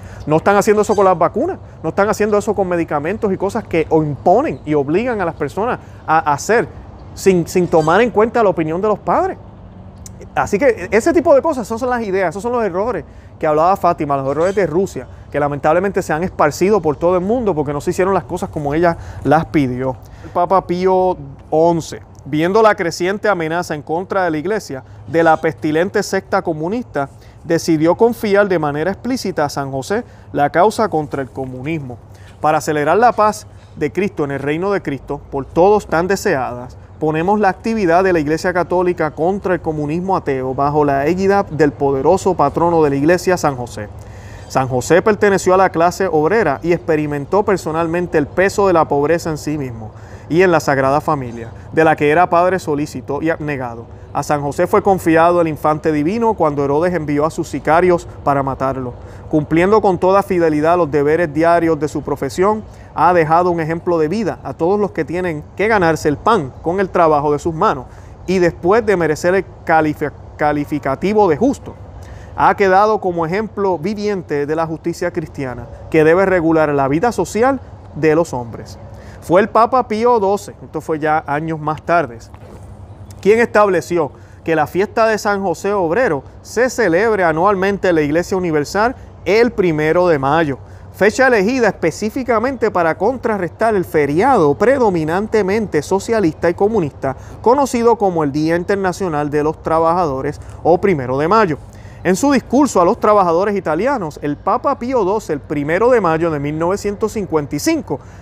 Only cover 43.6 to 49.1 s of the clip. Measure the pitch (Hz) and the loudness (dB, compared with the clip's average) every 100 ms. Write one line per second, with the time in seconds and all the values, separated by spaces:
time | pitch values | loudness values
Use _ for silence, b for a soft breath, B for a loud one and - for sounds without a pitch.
43.6 | 120 - 104 - B B B B - 131 | -8 -12 -14 -14 B B B B -6 -2
44.6 | 131 127 - 165 220 208 208 190 190 185 | -2 -2 2 2 4 2 2 2 4 4
45.6 | 185 165 175 175 190 156 151 220 170 131 | 4 2 0 0 0 0 2 2 0 0
46.6 | 165 170 - 156 151 143 139 190 208 185 | 0 -2 0 0 0 -4 -2 0 2 -2
47.6 | 165 160 170 170 175 175 139 - 190 196 | -2 -4 -2 -2 -2 0 0 0 0 2
48.6 | 196 170 151 143 143 | 2 2 2 0 0